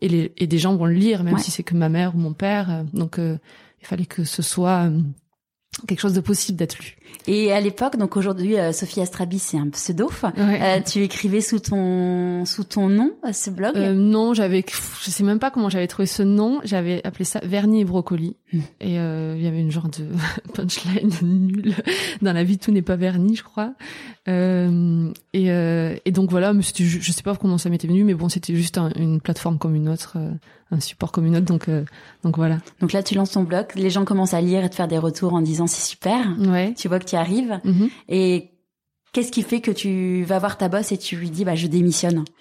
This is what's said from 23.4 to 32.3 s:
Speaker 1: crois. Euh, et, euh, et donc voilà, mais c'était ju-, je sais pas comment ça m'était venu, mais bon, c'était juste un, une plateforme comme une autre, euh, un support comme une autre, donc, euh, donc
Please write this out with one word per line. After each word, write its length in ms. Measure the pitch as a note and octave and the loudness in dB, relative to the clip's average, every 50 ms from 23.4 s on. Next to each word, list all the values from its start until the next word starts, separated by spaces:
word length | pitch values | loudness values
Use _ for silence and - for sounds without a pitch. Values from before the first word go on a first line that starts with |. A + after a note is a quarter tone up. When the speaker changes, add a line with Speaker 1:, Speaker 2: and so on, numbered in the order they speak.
| - | -4
Speaker 1:
crois. 300 | - _ G#3+ G#3+ A#3 C4+ - - - - - - B3 A3+ - _ - | -8 _ -6 -6 -6 -8 -12 -16 -18 -16 -16 -16 -18 -20 -10 _ -2
Euh, 800 | F#3 F3+ F3+ F#3 F#3 F3+ F3+ F3 F3 F3 F3 E3+ E3 E3 E3 D#3+ - - _ _ | 0 2 2 2 2 2 2 4 4 4 4 4 2 2 0 -2 -4 -8 _ _
et, 180 | - G3 F#3 F#3 | 0 2 2 2
euh, 460 | F3 F3 E3+ E3 E3 E3 E3 D#3+ D#3+ - - | 2 2 2 2 2 0 0 -2 -4 -4 -2
et 80 | F#3+ | 0
donc 180 | F#3 F3+ F#3+ F3+ | 2 2 2 2
voilà, 220 | F3+ F3+ F#3 G3+ | 2 2 4 4
mais 100 | G#3 G3+ | 4 2
c'était 220 | F#3 - - - F3 | 2 0 0 0 2
ju-, 160 | E3+ E3 F3 | 2 2 0
je 120 | E3+ - | -2 -2
sais 100 | E3+ - | -4 -4
pas 120 | - G3 G3+ | -4 -4 -2
comment 220 | F#3 - F#3+ F3 E3+ | 0 0 0 2 0
ça 120 | - F3 | 0 0
m'était 180 | E3+ E3 - E3 | -2 0 0 2
venu, 160 | F3 F#3+ G#3 | 2 4 4
mais 100 | G#3 F#3 | 4 2
bon, 140 | D#3 E3+ F3 | 2 0 -2
c'était 260 | - F3+ - - E3+ | -2 -2 -2 -2 0
juste 220 | E3+ E3+ E3+ - | 0 0 0 0
un, 140 | F#3 E3+ D#3+ - | -2 -2 -2 0
une 240 | - E3 D#3+ D#3+ D#3 | 0 0 0 0 0
plateforme 380 | - - E3 - - F3 E3 D3+ | 0 -2 -4 -2 -2 -2 -2 0
comme 160 | - D#3+ D#3 | 0 0 0
une 140 | D#3 D3+ D#3 | 0 0 0
autre, 260 | D#3+ E3 - - - | -2 -4 -6 -8 -8
euh, 140 | E3+ D#3 D#3+ D#3+ D#3 - - - _ _ - | -6 -6 -6 -8 -10 -12 -16 -20 _ _ -4
un 100 | E3+ D#3 | -4 -2
support 320 | - - - - - - | -2 -4 -6 -8 -8 -4
comme 120 | - F#3 E3 | -2 0 2
une 120 | E3 E3+ | 2 2
autre, 100 | E3 F#3 | 2 2
donc, 220 | E3+ F3 D#3+ - F3 | 2 0 0 0 0
euh, 160 | D#3 D3+ D3+ D3 - - - - - _ - | -2 -2 -2 -4 -10 -16 -20 -20 -12 _ -2
donc 120 | E3+ | -2